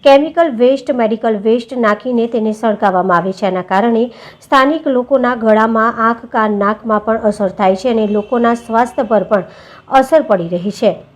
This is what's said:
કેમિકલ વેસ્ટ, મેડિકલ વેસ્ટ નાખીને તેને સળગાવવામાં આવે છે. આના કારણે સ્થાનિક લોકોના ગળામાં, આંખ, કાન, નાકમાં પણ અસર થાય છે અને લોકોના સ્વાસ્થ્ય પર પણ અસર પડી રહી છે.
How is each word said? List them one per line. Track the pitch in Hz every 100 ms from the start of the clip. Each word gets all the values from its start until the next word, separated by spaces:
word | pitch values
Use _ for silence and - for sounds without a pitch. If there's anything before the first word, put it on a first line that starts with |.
કેમિકલ | 285 277 311 330 330
વેસ્ટ, | 226 247 269 277
મેડિકલ | 254 220 220 233 214
વેસ્ટ | 214 240 240
નાખીને | 254 226 208 254 240 233
તેને | 233 220
સળગાવવામાં | 214 233 208 202 185 185 175
આવે | 185
છે. | 190 202
આના | 185
કારણે | 180 190 233 226 240 - - -
સ્થાનિક | _ 285 262 320 311
લોકોના | 247 247 269 247
ગળામાં, | 247 220 214 226 220 226 226 226
આંખ, | 233 233
કાન, | 247 214
નાકમાં | 208 202 214 233 214
પણ | 214 220
અસર | 220 202 202
થાય | - 196 190
છે | 262
અને | 226 214
લોકોના | 208 202 240 233
સ્વાસ્થ્ય | 233 - 226 240 247
પર | 226 220
પણ | 180 196 170 - - - -
અસર | 269 262 320
પડી | - 202 170
રહી | 175 185
છે. | 196 214 - -